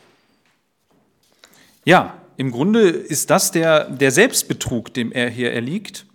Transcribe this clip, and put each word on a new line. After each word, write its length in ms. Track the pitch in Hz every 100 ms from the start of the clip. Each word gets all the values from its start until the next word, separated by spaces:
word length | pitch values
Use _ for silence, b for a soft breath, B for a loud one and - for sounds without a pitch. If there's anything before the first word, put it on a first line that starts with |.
| _ _ _ _ _ _ _ _ _ _ _ _ _ _ b b b b
Ja, 360 | - 175 90 - - -
im 140 | 131
Grunde 380 | 117 170 220 202
ist 420 | 156 - 147 -
das 200 | 165 -
der, 360 | 170 165 156 -
der 220 | 135 135
Selbstbetrug, 800 | 127 247 - - - - 120 104
dem 200 | - 117
er 180 | 131 120
hier 220 | 117 120
erliegt. 540 | 120 117 185 202 - -